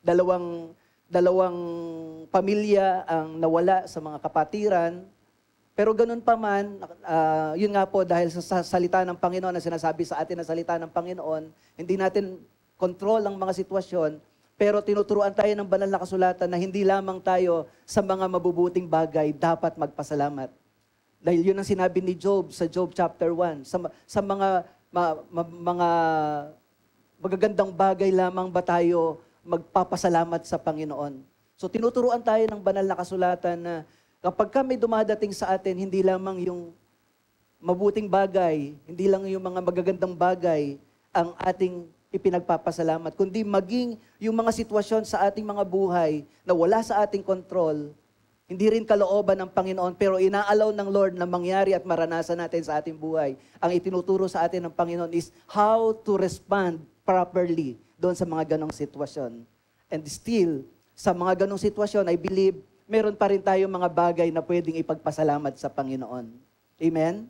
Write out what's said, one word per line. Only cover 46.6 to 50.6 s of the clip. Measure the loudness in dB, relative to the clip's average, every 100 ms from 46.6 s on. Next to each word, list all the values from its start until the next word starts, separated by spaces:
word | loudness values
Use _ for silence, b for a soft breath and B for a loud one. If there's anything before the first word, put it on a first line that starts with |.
| 4 4
sa | 2 0
ating | 0 -2
kontrol, | -2 -4 -2 -2 0 -2 -8 -16 _ _ _ _ _
hindi | 0 2
rin | 2 2
kalooban | 2 4 2 2 0
ng | 0
Panginoon, | -2 -2 -2 -4 0
pero | 2 4
inaalaw | 2 2 2 4